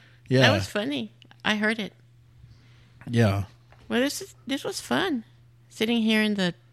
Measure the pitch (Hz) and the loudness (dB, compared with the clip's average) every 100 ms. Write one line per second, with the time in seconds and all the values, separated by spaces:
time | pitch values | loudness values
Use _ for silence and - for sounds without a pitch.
0 | - - - 131 - 98 95 208 233 285 | -14 -16 0 4 4 4 -2 -4 -4 -6
1 | 220 - - - - 214 214 226 98 - | -8 -14 -20 -6 -2 0 0 -2 -6 -12
2 | - - - - - - - - - - | -20 -20 -20 -20 -20 -20 -20 -20 -20 -18
3 | - 117 107 98 98 - - - - 226 | -2 4 4 2 -4 -12 -20 -20 -4 -2
4 | 277 - 392 - - 277 - 381 - 269 | -2 -4 -12 -14 -8 -6 -6 -8 -4 -2
5 | 381 254 - - - _ _ - 220 233 | -2 -4 -6 -18 -20 _ _ -4 -2 0
6 | 220 220 214 202 180 - _ | 2 2 2 0 -2 -4 _